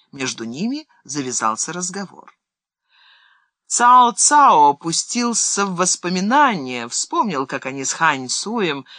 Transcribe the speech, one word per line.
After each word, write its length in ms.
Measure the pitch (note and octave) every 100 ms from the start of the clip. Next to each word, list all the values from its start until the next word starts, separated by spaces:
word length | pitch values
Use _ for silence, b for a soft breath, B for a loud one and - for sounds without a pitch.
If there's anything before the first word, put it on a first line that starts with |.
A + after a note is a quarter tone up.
| _
Между 320 | C#3 C3 -
ними 420 | A2+ B2+ A3 C#4+ D#4 b -
завязался 680 | C#3+ B2+ A#2+ A2+ A2 -
разговор. 640 | E3 F3+ F#3+ G3 D2 - _ _ _ _ _ b b b b b b b _ -
Цао 440 | - A#3+ B3 A#3+
Цао 600 | - - D4 C4+ F3+ D3
опустился 960 | C#3+ E3 E3 - A#3+ A#3+ A3+ - - G3+
в 120 | F#3
воспоминания, 1120 | F3+ - F3 F3+ G3 C4 C#4+ G3 B2+ B2 A#2
вспомнил, 580 | - - E4+ B3+ D3 C3
как 180 | C3+ C3
они 200 | C#3 C3+
с 80 |
Хань 340 | - E3 C#3 B2+
Суем 580 | - G3 A#3 F3+ C#3+ C3